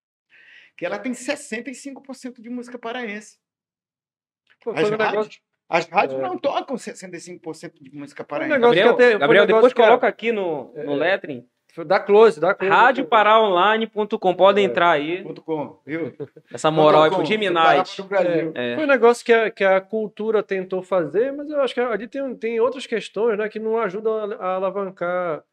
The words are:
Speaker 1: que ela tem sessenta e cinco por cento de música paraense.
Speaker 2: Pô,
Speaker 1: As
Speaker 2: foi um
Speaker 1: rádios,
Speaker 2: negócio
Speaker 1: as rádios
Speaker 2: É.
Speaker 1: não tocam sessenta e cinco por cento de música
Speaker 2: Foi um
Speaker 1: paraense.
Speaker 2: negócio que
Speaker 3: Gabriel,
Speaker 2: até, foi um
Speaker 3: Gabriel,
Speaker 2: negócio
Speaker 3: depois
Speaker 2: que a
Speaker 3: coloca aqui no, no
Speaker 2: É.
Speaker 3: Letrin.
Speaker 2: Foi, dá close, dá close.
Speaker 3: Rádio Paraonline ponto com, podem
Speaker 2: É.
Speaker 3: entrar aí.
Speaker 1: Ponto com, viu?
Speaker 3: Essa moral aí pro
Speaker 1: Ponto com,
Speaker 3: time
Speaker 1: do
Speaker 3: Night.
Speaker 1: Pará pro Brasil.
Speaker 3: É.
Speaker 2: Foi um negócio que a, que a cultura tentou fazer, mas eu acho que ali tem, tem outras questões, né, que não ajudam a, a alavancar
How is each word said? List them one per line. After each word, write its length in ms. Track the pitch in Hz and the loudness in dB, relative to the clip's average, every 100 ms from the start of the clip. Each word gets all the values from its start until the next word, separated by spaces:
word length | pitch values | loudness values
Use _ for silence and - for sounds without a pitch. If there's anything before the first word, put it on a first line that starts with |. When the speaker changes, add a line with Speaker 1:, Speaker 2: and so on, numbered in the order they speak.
| _ _ _ _ _ - _ _ | _ _ _ _ _ -20 _ _
Speaker 1:
que 100 | 170 | -10
ela 140 | 202 | -8
tem 140 | 254 | -8
sessenta 560 | 247 - 285 - 226 247 | -8 -8 -10 -10 -12 -12
e 60 | 247 | -16
cinco 260 | 277 247 | -18 -18
por 140 | - 254 | -20 -18
cento 260 | 254 240 | -18 -18
de 80 | 226 | -14
música 280 | 247 240 247 | -14 -14 -14
paraense. 600 | 226 247 233 208 214 _ _ _ _ _ _ _ _ _ _ _ _ _ | -12 -10 -10 -12 -16 _ _ _ _ _ _ _ _ _ _ _ _ _
Speaker 2:
Pô, 100 | 233 | -8
Speaker 1:
As 100 | 160 | -2
Speaker 2:
foi 80 | 214 | -2
um 60 | 214 | 0
Speaker 1:
rádios, 140 | 214 | -2
Speaker 2:
negócio 280 | 208 214 - _ _ _ | -2 -6 -10 _ _ _
Speaker 1:
as 180 | 170 165 | -4 -2
rádios 320 | 175 254 269 | -2 -2 -2
Speaker 2:
É. 40 | |
Speaker 1:
não 140 | - 359 | -6 -4
tocam 400 | 277 320 - 247 | -4 -4 -6 -8
sessenta 400 | 214 - 190 170 | -10 -16 -16 -18
e 20 | |
cinco 220 | 175 175 | -16 -16
por 140 | 160 151 | -16 -14
cento 280 | 170 - | -18 -20
de 100 | 135 143 | -20 -18
música 280 | 143 - | -16 -16
Speaker 2:
Foi 20 | - | -10
um 20 | |
Speaker 1:
paraense. 260 | 294 302 | -8 -2
Speaker 2:
negócio 200 | 285 240 | 2 4
que 60 | 240 | 6
Speaker 3:
Gabriel, 100 | 226 | 4
Speaker 2:
até, 140 | 240 247 | 6 4
foi 80 | 208 | 4
um 40 | |
Speaker 3:
Gabriel, 240 | 147 180 202 | 4 4 6
Speaker 2:
negócio 100 | 220 | 6
Speaker 3:
depois 160 | 247 | 4
Speaker 2:
que 80 | 247 | 6
a 40 | 220 | 6
Speaker 3:
coloca 220 | 254 226 | 6 2
aqui 240 | - 226 | -2 -4
no, 420 | 214 180 147 110 | -4 -4 -6 -10
no 200 | 151 143 | -12 -6
Speaker 2:
É. 20 | 143 | -2
Speaker 3:
Letrin. 520 | 165 196 - 127 - _ _ | -2 -2 -6 -14 -16 _ _
Speaker 2:
Foi, 100 | - | -14
dá 160 | 165 196 | -2 -2
close, 400 | 202 202 226 151 | 4 6 6 4
dá 140 | 165 | 0
close. 180 | 196 190 | 0 2
Speaker 3:
Rádio 340 | 180 247 262 262 | 4 4 2 2
Paraonline 800 | 226 208 220 214 175 196 220 220 | 4 6 4 4 4 2 2 -2
ponto 300 | 202 208 220 | -4 -4 -2
com, 140 | 185 | -2
podem 300 | 175 190 202 | 4 4 4
Speaker 2:
É. 40 | 196 | 2
Speaker 3:
entrar 240 | 190 175 | 2 2
aí. 320 | 151 151 180 | 2 -2 -8
Speaker 1:
Ponto 180 | 196 - | -10 -14
com, 380 | - 156 123 - - | -10 -8 -8 -14 -12
viu? 300 | 160 139 - 143 _ _ | -8 -8 -10 -18 _ _
Speaker 3:
Essa 160 | 143 156 | -4 0
moral 320 | 156 151 151 | 4 4 6
aí 60 | 156 | 4
pro 80 | 185 | 2
Speaker 1:
Ponto 80 | 165 | -2
com, 40 | |
Speaker 3:
time 140 | 214 196 | -2 0
Speaker 1:
do 60 | |
Speaker 3:
Night. 440 | 170 165 143 - - | 2 4 4 0 -8
Speaker 1:
Pará 60 | 190 | -4
pro 180 | 196 175 | -2 0
Brasil. 260 | 165 160 139 | -2 -4 -4
Speaker 3:
É. 200 | 120 247 | -4 -2
Speaker 2:
Foi 80 | 302 | 0
um 20 | |
negócio 380 | 262 233 240 - | 2 2 2 2
que 80 | |
a, 160 | 226 214 | 2 0
que 120 | - | 0
a 180 | 196 190 | 0 2
cultura 600 | 190 220 214 - 214 214 | -2 -6 -8 -8 -4 -2
tentou 380 | - 190 185 185 | -2 -6 -6 -8
fazer, 500 | 185 190 151 170 269 | -4 -4 -2 -2 -4
mas 160 | 285 294 | -6 -8
eu 100 | 294 | -4
acho 120 | 254 | -4
que 60 | - | -4
ali 260 | 247 208 233 | -4 -6 -8
tem, 280 | 277 269 214 | -10 -10 -8
tem 240 | 226 226 | -6 -2
outras 240 | 247 262 - | -2 -2 -8
questões, 520 | 214 - 190 233 202 | -8 -8 -4 -2 -2
né, 120 | 214 | -4
que 100 | 214 | -8
não 180 | 220 226 | -6 -4
ajudam 340 | 214 196 220 | -4 -4 -4
a, 220 | 220 208 214 | -4 -6 -8
a 200 | 185 185 | -6 -4
alavancar 880 | 190 190 190 190 175 180 175 147 - | -4 -4 -8 -6 -6 -4 -4 -6 -10